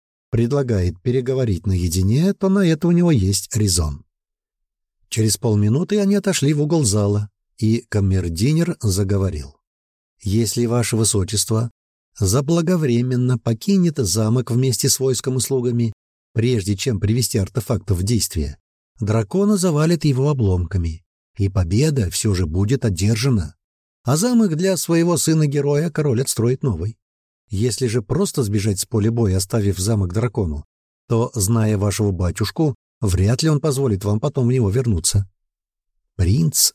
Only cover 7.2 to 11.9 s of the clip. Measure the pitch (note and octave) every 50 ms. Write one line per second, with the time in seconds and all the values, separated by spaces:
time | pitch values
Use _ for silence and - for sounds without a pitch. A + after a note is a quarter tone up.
7.2 | G#2 G#2 - _ _ _ _ _ G#2+ G#2+ A2+ A#2 - _ - G#2+ G2+ F#2+ F#2+ F#2
8.2 | F2 F2 E2 E2 G#2 C3+ D#3 D#3+ E3+ F3 E3 - - G#2+ F#2 F#2+ G#2 F#2+ G2+ G2
9.2 | F#2+ F#2+ E2 D#2 C2+ C2+ - _ _ _ _ _ _ _ _ _ _ _ _ _
10.2 | - G2+ F#2+ A2 A#2 G#2+ - B2 A#2+ A2+ A#2 A#2+ A2+ - - G#2+ A2+ G#2+ - G#2
11.2 | F#2 - - G#2 - - A2+ A2 A#2 A#2 - _ _ _